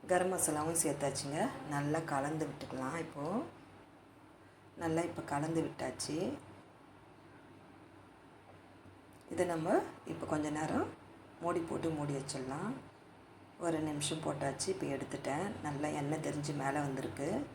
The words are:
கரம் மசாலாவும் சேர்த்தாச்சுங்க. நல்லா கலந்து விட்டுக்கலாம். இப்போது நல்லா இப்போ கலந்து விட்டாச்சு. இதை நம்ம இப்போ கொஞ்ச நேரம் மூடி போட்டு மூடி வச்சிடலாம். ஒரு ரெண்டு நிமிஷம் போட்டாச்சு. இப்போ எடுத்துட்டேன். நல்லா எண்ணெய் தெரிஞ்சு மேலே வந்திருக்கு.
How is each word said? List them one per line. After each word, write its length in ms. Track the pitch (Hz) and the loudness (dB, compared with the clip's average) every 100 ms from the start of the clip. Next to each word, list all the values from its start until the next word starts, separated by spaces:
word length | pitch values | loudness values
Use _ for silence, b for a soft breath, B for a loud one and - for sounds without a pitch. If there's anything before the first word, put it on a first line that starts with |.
| - | 6
கரம் 200 | 180 185 | 6 6
மசாலாவும் 500 | 180 - 151 156 170 | 4 4 4 4 4
சேர்த்தாச்சுங்க. 560 | 156 143 139 - 143 151 247 - 156 | 2 4 2 2 -2 2 2 0 -2
நல்லா 260 | 143 143 156 160 | 0 2 2 2
கலந்து 340 | 139 143 156 147 | 2 2 0 -2
விட்டுக்கலாம். 500 | - 135 131 131 165 | -4 -6 -2 -2 -2
இப்போது 400 | 160 143 147 214 339 - - - - - - - - - - - - - | -4 -4 0 0 -2 -10 -18 -20 -20 -20 -20 -20 -20 -20 -20 -20 -18 -4
நல்லா 180 | 165 160 170 | 2 2 2
இப்போ 140 | - - | -4 -2
கலந்து 280 | 147 156 165 | 0 2 2
விட்டாச்சு. 520 | 143 - 131 - - 151 208 294 - - - - - - - - - - - - - - - - - - - - - - - - - - - - - | 0 -2 -4 -2 -4 0 0 -2 -10 -18 -20 -20 -20 -20 -20 -20 -20 -20 -20 -20 -20 -20 -20 -20 -20 -20 -20 -20 -20 -20 -20 -20 -20 -20 -20 -20 -6
இதை 120 | 170 175 | 0 2
நம்ம 160 | 165 165 311 - - - | 2 4 4 4 -8 -8
இப்போ 120 | 160 160 | -6 0
கொஞ்ச 180 | 156 151 151 | 0 2 0
நேரம் 280 | 160 202 - - - - - - | 2 2 0 -4 -16 -18 -18 -4
மூடி 180 | 170 180 165 | 0 0 0
போட்டு 180 | - 165 156 | 0 0 0
மூடி 160 | 147 139 | 0 0
வச்சிடலாம். 520 | - 135 127 143 202 277 - - - - - - - - | -2 -4 -4 -2 -2 -4 -10 -20 -20 -20 -20 -20 -20 -2
ஒரு 120 | 170 156 | 0 2
ரெண்டு 160 | 156 | 2
நிமிஷம் 320 | 147 147 156 156 | 0 0 0 0
போட்டாச்சு. 400 | 143 139 139 - | 2 0 2 0
இப்போ 120 | 190 143 135 | 2 0 0
எடுத்துட்டேன். 500 | - 143 127 143 196 226 151 | -2 -2 0 0 0 -2 -4
நல்லா 240 | 143 151 151 | 0 0 2
எண்ணெய் 240 | 143 156 147 | 2 2 0
தெரிஞ்சு 280 | 147 147 147 | -2 -2 0
மேலே 160 | 135 147 143 | 2 2 2
வந்திருக்கு. 420 | 127 - - 143 226 285 | 0 -2 -2 0 0 -2